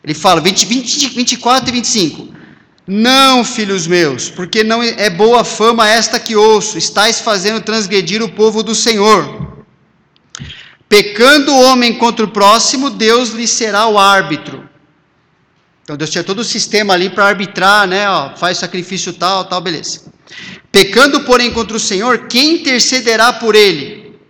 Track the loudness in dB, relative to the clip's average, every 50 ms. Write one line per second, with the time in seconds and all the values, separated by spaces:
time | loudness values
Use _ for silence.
0 | -8 -8 -10 -2 0 0 0 2 0 -2 -2 -2 -2 -2 -4 -4 -4 -4 -4 -4
1 | -4 -4 -4 -4 -4 -4 -4 -4 -2 0 0 0 0 -2 -4 -4 -4 -2 -2 0
2 | -2 -2 -4 -8 -18 -18 -20 -20 -20 -20 -20 _ _ _ _ _ _ -6 -2 0
3 | 2 2 4 4 4 4 4 2 0 -2 -4 -6 -4 -4 -4 -4 -2 0 2 2
4 | 2 2 -2 -4 -10 -12 -10 -12 -10 -4 -2 -2 0 0 0 0 -2 -4 -2 -2
5 | -2 -2 2 2 4 4 4 4 2 0 -2 0 2 2 4 4 2 2 2 2
6 | 0 -2 -4 -6 -6 -2 2 4 6 6 4 4 2 -4 -6 -6 -6 -4 0 0
7 | 0 0 0 -2 -2 -2 -2 0 -2 -2 -4 -4 -4 -4 -4 -4 -4 0 -2 -2
8 | -2 -2 -4 -4 -4 -6 0 2 2 2 2 0 -4 -2 -4 -2 -2 0 0 2
9 | 4 4 4 2 2 -4 -10 -12 -14 -14 -14 -20 -20 _ _ _ _ _ _ _
10 | _ _ _ _ _ _ _ -18 -18 -16 -18 -20 -20 -20 _ _ _ _ 2 2
11 | 2 2 0 2 4 6 6 4 4 2 4 6 6 6 6 4 2 0 0 0
12 | 0 0 0 0 -4 -2 0 2 4 4 4 4 2 -2 -2 -2 -4 -4 -4 0
13 | 2 2 2 2 2 -2 -6 -6 -4 -4 -2 -2 -2 -2 0 0 0 2 4 4
14 | 4 6 4 4 2 0 -6 -8 -8 -14 -16 -16 -18 -20 _ _ _ _ _ _
15 | _ _ _ _ _ _ _ _ _ _ _ _ _ _ _ _ _ -14 -8 -8
16 | -6 -4 -4 -6 -4 -4 -6 -6 -6 -6 -6 -6 -6 -2 0 0 2 2 2 0
17 | 0 -2 0 2 2 2 2 0 -6 -8 -4 0 2 2 4 4 2 0 0 -2
18 | -2 0 -2 -2 -4 -6 -8 -4 -4 -4 -4 -4 -8 -8 -8 -10 -10 -8 -10 -8
19 | -8 -10 -8 -4 -2 -2 -2 -2 -4 -6 -8 -6 -6 -6 -8 -8 -10 -12 -12 -14
20 | _ -20 _ _ _ _ -20 -20 -18 -18 -20 -20 _ _ 2 2 2 2 2 2
21 | 2 2 2 -2 0 2 2 2 2 -2 -2 -4 -6 -6 -6 -6 -4 -4 -4 -2
22 | 0 0 -2 -2 -4 -4 -2 0 2 2 0 0 0 -2 0 0 0 0 -2 -2
23 | 0 0 2 4 2 2 2 0 -2 2 4 6 4 4 2 -2 -8 -12 -14 -16
24 | -20 -20 -20 _ _ _